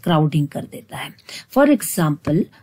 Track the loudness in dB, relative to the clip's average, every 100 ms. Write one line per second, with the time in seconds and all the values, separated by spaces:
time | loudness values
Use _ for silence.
0 | 0 2 2 0 -2 -6 -12 -16 -16 -14
1 | -14 -16 -20 -20 -4 2 4 2 0 -2
2 | 0 0 -2 -2 -2 -10